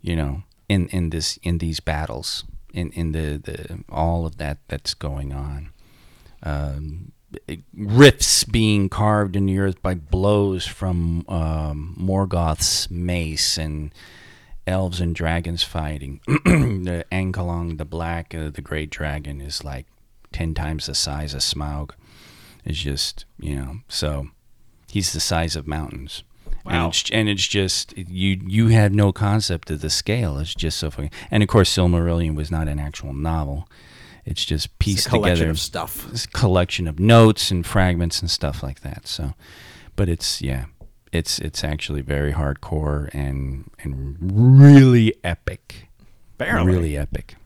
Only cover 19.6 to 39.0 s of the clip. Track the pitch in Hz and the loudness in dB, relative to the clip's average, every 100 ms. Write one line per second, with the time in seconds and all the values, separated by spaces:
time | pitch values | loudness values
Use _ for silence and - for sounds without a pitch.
19.6 | 73 67 65 _ _ _ - - 82 78 | -10 -12 -14 _ _ _ -12 -6 -4 -4
20.6 | 76 78 - 69 - 71 76 69 - 76 | -4 -6 -6 -4 -4 -6 -8 -4 -4 -4
21.6 | 73 73 71 - _ - - - - - | -6 -6 -10 -14 _ -20 -20 -20 -20 -18
22.6 | - 73 71 69 - - - - 71 69 | -8 -6 -6 -6 -6 -8 -16 -14 -8 -8
23.6 | 65 80 - - 78 73 64 _ _ - | -8 -12 -10 -6 -4 -4 -8 _ _ -20
24.6 | - _ _ 104 92 85 - 82 82 80 | -20 _ _ -4 -2 -2 -2 -2 -2 -4
25.6 | 73 76 71 - 67 - - - - - | -6 -8 -8 -12 -14 -16 -18 -20 -6 -6
26.6 | 185 - 90 - - 107 107 98 - 101 | -2 -2 0 -2 -2 0 0 0 -2 0
27.6 | 95 - - - 87 90 95 95 98 101 | 0 -2 -6 -12 -10 -2 0 0 0 2
28.6 | 113 113 107 101 101 92 104 107 104 85 | 6 6 6 4 2 2 0 0 0 -4
29.6 | - 78 73 - - 104 82 69 78 - | -4 -6 -4 -4 -2 -2 -2 -4 -6 -4
30.6 | 80 - 78 - 71 - - 107 104 113 | -4 -4 -6 -6 -10 -10 -2 0 4 4
31.6 | - - 90 87 85 85 82 76 78 82 | 4 4 2 4 2 0 -2 -2 -4 -2
32.6 | 78 73 73 - 71 69 78 80 73 71 | -2 -4 -6 -8 -10 -6 -4 -2 -4 -6
33.6 | - - - - - - - - - 76 | -10 -18 -20 -20 -20 -18 -10 -8 -4 -4
34.6 | - - - 95 - 117 101 85 82 78 | -6 -4 -2 0 0 2 2 2 2 -2
35.6 | - - 82 - - 117 - - 110 92 | -6 -8 -10 -10 -10 -10 -8 0 2 4
36.6 | 90 - 85 76 101 117 110 104 - 90 | 2 -2 -6 0 6 10 8 6 0 -2
37.6 | 85 101 92 85 85 - 87 - 76 65 | 0 2 2 2 -2 -2 -4 -4 -4 -6
38.6 | 67 67 67 67 | -10 -10 -12 -14